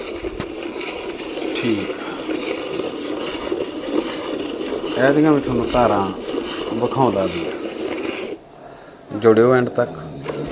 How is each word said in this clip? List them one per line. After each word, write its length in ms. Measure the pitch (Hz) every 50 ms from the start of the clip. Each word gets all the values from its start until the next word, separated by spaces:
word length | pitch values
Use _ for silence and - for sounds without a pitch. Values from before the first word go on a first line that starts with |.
| - - - - - - - - - - - - - - - - - - - - - - - - - - - - - - - -
ਠੀਕ। 280 | - 117 107 98 95 - - - - - - - - - - - - - - - - - - - - - - - - - - - - - - - - - - - - - - - - - - - - - - - - 69 - 69 69 - - - - - 82 - - - - 113
ਇਹਦੀਆਂ 340 | 127 139 143 151 151 156
ਵੀ 80 | 147 139
ਤੁਹਾਨੂੰ 300 | 131 - 123 117 113 -
ਧਾਰਾਂ 420 | - 123 120 107 104 98 98 95 95 - - - - - - - - - - - 117
ਵਿਖਾਉਂਦਾ 520 | 113 120 113 - 135 131 117 98 98 95
ਵੀ 200 | 90 85 85 80
ਆ। 40 | - - - - - - - - - 82 - - - - - - - - - - - - - - - - - - - - - - - - 107
ਜੁੜਿਓ 360 | 110 113 110 110 117 127 131
ਐਂਡ 140 | 123 120 117
ਤੱਕ। 220 | - 120 120 - - - - - - - - - - - - -